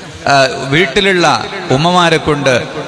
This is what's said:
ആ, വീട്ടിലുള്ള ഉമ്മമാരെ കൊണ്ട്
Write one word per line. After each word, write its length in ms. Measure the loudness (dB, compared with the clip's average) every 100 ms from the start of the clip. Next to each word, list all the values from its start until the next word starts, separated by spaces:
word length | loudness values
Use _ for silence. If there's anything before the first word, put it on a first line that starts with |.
| -16 -6 0
ആ, 80 | 2 2 0 -2
വീട്ടിലുള്ള 560 | 0 0 0 0 2 2 0 -4 -6 -2
ഉമ്മമാരെ 460 | 0 2 2 2 2
കൊണ്ട് 380 | 0 0 2 0 -2 -10